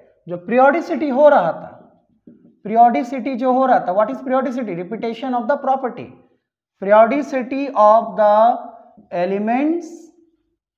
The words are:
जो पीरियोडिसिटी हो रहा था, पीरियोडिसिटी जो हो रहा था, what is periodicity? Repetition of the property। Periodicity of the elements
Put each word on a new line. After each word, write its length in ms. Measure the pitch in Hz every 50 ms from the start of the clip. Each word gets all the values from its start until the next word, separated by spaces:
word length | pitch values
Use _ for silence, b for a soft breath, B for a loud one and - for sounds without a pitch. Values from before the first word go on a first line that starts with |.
| _ _ _ _ _ 165
जो 100 | 175 175
पीरियोडिसिटी 720 | 175 - 233 254 262 277 320 339 - - 339 240 311 285
हो 180 | 240 262 302 294
रहा 220 | 285 233 180 160 147
था, 240 | 143 - - - - - _ _ _ _ _ _ _ _ - - _ _ _ _ _ -
पीरियोडिसिटी 720 | 226 220 226 240 240 226 294 269 - 277 262 214 269 269
जो 180 | 214 262 254 247
हो 120 | 262 262
रहा 140 | 254 240 180
था, 160 | - - 180
what 160 | 202 214 226
is 80 | 269 - -
periodicity? 520 | 269 254 262 262 285 233 262 247 202 175 170
Repetition 600 | 180 175 226 202 240 233 226 - - 262 247 240
of 100 | 226 220
the 100 | 285 285
property। 440 | 285 269 262 262 269 240 - - 123 - - _ _ _ _ _ _ _ _ _ _ _ _ -
Periodicity 840 | 190 196 208 214 226 226 269 294 269 - 269 262 240 - 269 269 285 269 269 202
of 260 | 214 208 220 226 226 220 185 190
the 180 | 214 208 208 214 220 240 254 - - - - - - _ _ _ _ - -
elements 760 | 175 175 185 196 202 208 220 240 262 294 311 339 349 330 - - - - - _ _ _ _ _ _ _ _ _ _ _ _ _